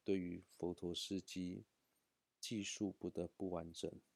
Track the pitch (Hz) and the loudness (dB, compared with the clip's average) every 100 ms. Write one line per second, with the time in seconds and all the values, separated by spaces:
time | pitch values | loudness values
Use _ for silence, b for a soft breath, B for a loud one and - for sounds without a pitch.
0 | - 98 87 87 - - 87 87 87 82 | 2 4 2 -4 -8 -2 -2 0 -2 0
1 | - 95 - 92 90 98 - _ _ _ | 0 0 0 -2 -2 -4 -10 _ _ _
2 | _ _ _ - - 110 98 - 101 - | _ _ _ -10 -2 0 0 2 0 0
3 | 90 - 87 - 95 87 82 85 85 87 | -2 0 -2 0 0 0 -2 -2 -2 -4
4 | - | -14